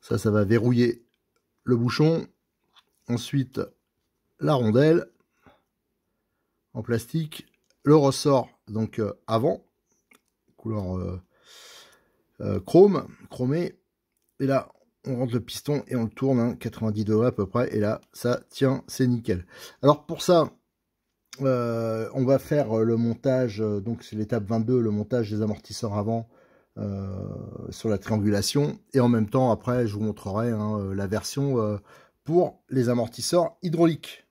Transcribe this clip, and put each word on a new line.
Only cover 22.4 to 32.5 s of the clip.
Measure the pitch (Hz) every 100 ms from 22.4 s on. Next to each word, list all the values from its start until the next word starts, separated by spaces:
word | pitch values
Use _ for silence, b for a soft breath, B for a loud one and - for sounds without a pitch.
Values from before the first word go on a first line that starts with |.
| - 147 123 110
euh, |
le | 110 117
montage, | 117 113 139 127 127 104
euh, | 110 104
donc | 98 113
c'est | - 107
l'étape | 107 117 98
vingt-deux, | 113 110 127
le | 113
montage | 104 104 127 107
des | 107
amortisseurs | 107 104 - 104 117 104
avant, | 104 113 113 b b b b -
euh, | 104 98 98 95 98 101 101 - -
sur | 95 113
la | 101
triangulation, | - 110 104 101 107 143 147 - _
et | 135
en | 120
même | 117 107
temps, | 131 127
après, | 104 - 123 117
je | 104
vous |
montrerai, | 107 104 104 98 120
hein, | 110 104 107
euh, | 98
la | 98 101
version, | 104 - - 139 127
euh, | 107 104 b b b b
pour | - 170 175